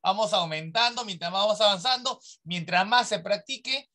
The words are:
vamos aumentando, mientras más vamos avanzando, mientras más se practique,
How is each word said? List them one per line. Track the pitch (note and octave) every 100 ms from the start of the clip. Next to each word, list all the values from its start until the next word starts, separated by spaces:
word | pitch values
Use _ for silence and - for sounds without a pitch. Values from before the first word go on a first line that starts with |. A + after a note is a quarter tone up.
vamos | F3+ G3 G#3+
aumentando, | F#3+ E3 D#3 D#3+ A3+ A#3+ A#3+ A3
mientras | F3 E3+
más | F#3+ G#3
vamos | G#3+
avanzando, | G#3 G3 A#3 B3+ B3+ A#3+ - -
mientras | D#3+ F3 D#3+ F3+ G3
más | B3 A#3+
se | G3+
practique, | E3 G#3 - A#3+ B3+ C4+ -